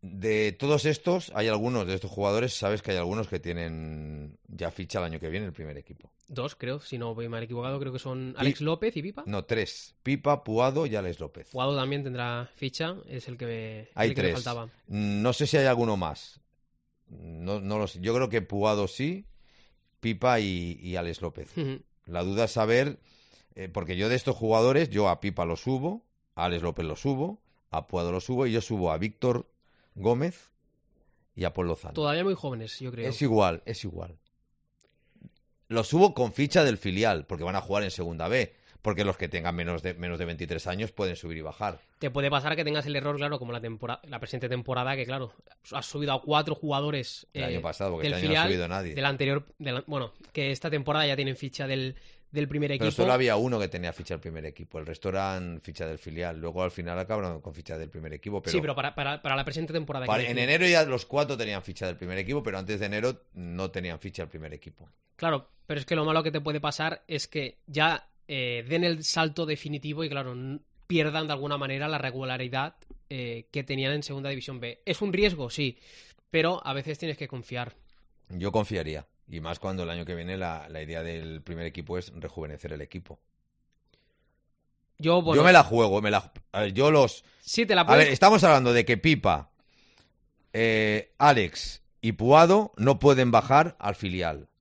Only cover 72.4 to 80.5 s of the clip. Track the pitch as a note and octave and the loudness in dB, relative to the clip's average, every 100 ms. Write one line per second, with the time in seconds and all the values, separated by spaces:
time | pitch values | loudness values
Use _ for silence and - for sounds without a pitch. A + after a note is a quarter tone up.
72.4 | B2+ C3 D3 _ - - _ C3+ A#2+ A#2 | -2 -2 -4 _ -20 -20 _ -8 -8 -8
73.4 | A2+ C#3+ C3+ C3+ C3+ D3 C#3+ C#3 C#3 C#3 | -8 -8 -4 -2 -2 -2 -4 -8 -6 -8
74.4 | C3 C3 A#2+ A#2 - F3 G#3 F3+ G#3 F3 | -8 -10 -12 -10 -6 -2 0 2 2 2
75.4 | B2 - C3+ - - - - _ _ D#3+ | -6 -2 -4 -4 -20 -20 -20 _ _ 0
76.4 | D#3+ F3+ - C3+ C#3+ D3+ E3 C#3+ C3+ C3 | 2 0 -4 -6 -6 -8 -6 -8 -10 -12
77.4 | A#2 B2 A#2+ - - _ _ _ _ F2+ | -8 -8 -8 -12 -20 _ _ _ _ -4
78.4 | F#2+ A2 G#2 G#2 D#2 D2+ C#2+ _ _ E2+ | 0 0 0 -2 -4 -8 -12 _ _ -10
79.4 | D#2+ E2 G2 F#2+ E2+ E2+ E2 F2 F2 F#2+ | -8 -6 -6 -4 -6 -6 -8 -8 -8 -6
80.4 | F2+ | -6